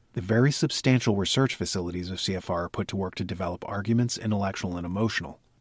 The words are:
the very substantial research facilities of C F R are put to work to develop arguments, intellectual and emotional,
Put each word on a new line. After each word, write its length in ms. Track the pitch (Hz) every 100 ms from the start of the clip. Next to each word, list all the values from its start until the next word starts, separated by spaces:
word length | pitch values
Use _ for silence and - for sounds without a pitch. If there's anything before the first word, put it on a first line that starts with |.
| _
the 80 | -
very 320 | 92 110 135
substantial 640 | - 156 - 131 127 120 101
research 380 | 92 - 131
facilities 560 | - 90 98 87 90 90
of 100 | 92
C 140 | - 95
F 140 | -
R 140 | 87
are 40 | 87
put 180 | - 98
to 80 | 98
work 180 | 92
to 100 | -
develop 420 | 92 87 90 87 -
arguments, 520 | 104 101 117 120 -
intellectual 580 | 107 104 98 - 92 87
and 80 |
emotional, 560 | 87 95 110 - 73 - _ _